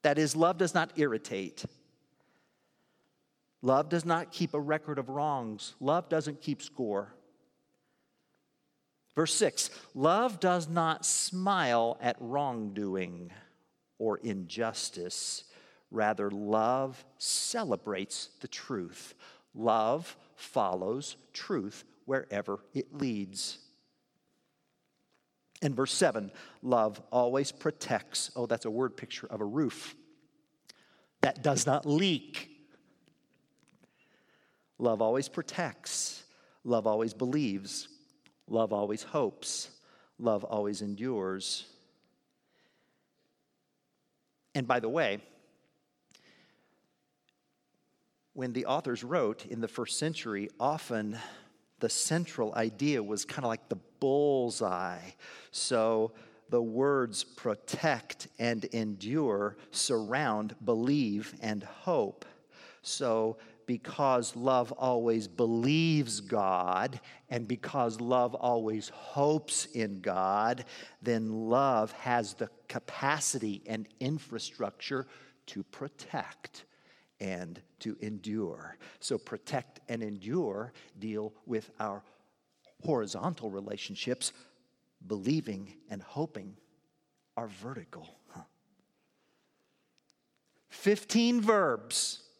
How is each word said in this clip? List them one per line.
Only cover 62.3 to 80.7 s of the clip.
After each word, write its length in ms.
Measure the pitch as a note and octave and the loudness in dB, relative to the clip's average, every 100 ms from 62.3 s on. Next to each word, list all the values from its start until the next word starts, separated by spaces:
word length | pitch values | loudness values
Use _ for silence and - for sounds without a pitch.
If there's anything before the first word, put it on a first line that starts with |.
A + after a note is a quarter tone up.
| - _ - - - | -20 _ -20 -20 -16
So 560 | - - C3 A2+ A2 A2 - - - | -8 -2 2 2 2 -2 -14 -16 -4
because 680 | A#2+ - - C#3 B2 A2+ | -4 -4 0 4 4 2
love 380 | A#2+ B2+ C3 A#2 | 0 4 4 2
always 560 | - B2+ A#2+ A#2 A2+ G2+ | 0 2 4 4 2 0
believes 920 | - A#2 A#2 B2+ D#3 E3 D3+ B2 G#2 | 0 2 4 4 6 6 4 2 -4
God, 800 | G2+ A2 F#2+ F2+ F2+ F#2 B2 B2+ - - _ | -2 2 4 2 2 0 0 -4 -14 -20 _
and 180 | A#2+ A2 | -6 -4
because 540 | A#2 - C#3 A#2+ A2 | -6 -4 0 0 0
love 340 | A#2+ B2 B2 | 2 4 4
always 540 | B2 B2 A#2 A2 G#2+ - | 2 2 2 0 -2 -6
hopes 800 | - - C#3+ D3 D#3 D3+ - - | -14 -6 2 4 4 0 -4 -2
in 340 | A#2+ G#2+ G2 | -2 -2 -2
God, 640 | F#2+ F#2 F#2+ G2+ A2+ B2+ - - - - | -2 2 4 4 4 0 -6 -14 -18 -6
then 480 | B2 A2+ A2 A2 A2+ | 0 0 0 -2 2
love 440 | B2 C#3 A#2 A2 | 4 6 4 2
has 420 | - B2+ A#2+ G2+ | -2 2 2 0
the 140 | - A2 - - | -6 -8 -8 -10
capacity 920 | - - - C#3 D3+ - B2+ G#2+ G2+ - | -10 -8 -2 0 2 0 -2 -2 -4 -6
and 200 | A2 G#2 - | -8 -8 -6
infrastructure 1080 | B2+ D#3 - A2+ - - G2+ - - C3 C3 - - _ - | -4 -4 -6 -8 -8 -4 -6 -4 -6 -4 -6 -16 -20 _ -12
to 160 | F#2+ | -10
protect 1000 | - - C#3 - - C#3+ - - - - - _ _ _ _ _ | -10 -10 -12 -12 -8 -6 -6 -12 -18 -20 -20 _ _ _ _ _
and 400 | G2 F2 F2 E2+ - _ | -6 -6 -8 -12 -20 _
to 160 | A2 - | -10 -6
endure. 760 | G#2+ G#2+ G2+ G#2+ F#2+ - - - - - | -8 -8 -4 -4 -4 -6 -14 -18 -20 -14
So 200 | - A#2 | -4 -4
protect 600 | - A2 - C3+ - - - | -4 -12 -4 -6 -6 -20 -8
and 140 | A#2 | -6
endure 720 | G#2+ G2+ G2+ E3 C3 G2 A#2+ | -6 -6 -4 -2 0 -4 -8